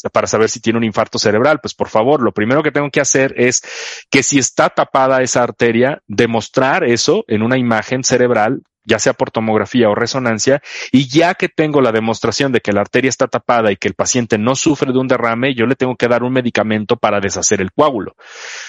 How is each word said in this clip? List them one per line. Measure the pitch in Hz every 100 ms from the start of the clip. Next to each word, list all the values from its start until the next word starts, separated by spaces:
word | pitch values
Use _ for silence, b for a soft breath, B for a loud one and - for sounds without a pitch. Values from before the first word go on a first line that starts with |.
| -
para | 113 104
saber | 107 110
si | -
tiene | - 117
un |
infarto | 113 107 - 117
cerebral. | 110 107 135 151
Pues, | -
por | - 104
favor, | - 123 147
lo | 113
primero | - 107 143
que | 151
tengo | 143 143
que | 147
hacer | 139 135 135 -
es | 123 - B B B B B
que | 135
si | - 143
está | 110 - 160
tapada | - 143 135 131 131
esa | 123 127
arteria, | 120 - 117 113 127 156 -
demostrar | 104 117 117 - - 131 180
eso | 139 120 - 196 -
en | 107
una | 113 131
imagen | 123 110 - 127
cerebral, | - 123 123 113 110 151 - _
ya | - 110
sea | 135
por | - 131
tomografía | 117 110 107 101 123 110
o |
resonancia, | 107 117 135 120 110 - 139 B B B
y | 131 135
ya | 147 170
que | 190 175
tengo | - 156 143
la | 123
demostración | 110 113 110 113 - 139
de | 117
que | -
la | 101
arteria | 101 127 127
está | - 127
tapada | 117 - 120 107
y | 95
que | 101
el |
paciente | - - 123 117 107
no | 113 135
sufre | 160 139 131
de | 127
un | 131
derrame, | 123 117 117 135
yo | 123 113
le | 135
tengo | 127
que | 117 120
dar | 120
un | 123
medicamento | 131 123 110 107 107 104 117
para | 107 101
deshacer | 95 92 - 98
el | 92
coágulo. | - 151 117 90 - B B B B